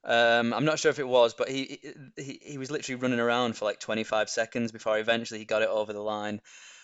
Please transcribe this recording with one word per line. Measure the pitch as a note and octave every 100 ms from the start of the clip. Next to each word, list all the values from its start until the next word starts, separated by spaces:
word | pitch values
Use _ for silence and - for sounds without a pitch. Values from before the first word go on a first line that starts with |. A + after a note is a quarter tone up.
Um, | - A#2 A#2 A#2 A#2
I'm | A2+ D3
not | D#3
sure | D#3
if | C#3+
it | C3
was, | B2+ A#2
but | - B2
he, | C3+ C3+ C#3+ - - C3+ -
he, | C#3 -
he | - C#3+
was | C3
literally | D3+ - B2+
running | B2+ A#2+
around | A#2 A#2+ A#2+ A2
for, | G#2+
like, | G2+
twenty-five | - A2 A2 A2 G#2+
seconds | - A2+ B2 A#2
before | A2 A2+ G#2+
eventually | A2 A#2 A#2 A2
he | G#2+
got | G#2+
it | G#2+
over | G#2+ G#2+
the | G#2
line. | G#2 G#2+ G#2 G#2+ - - - -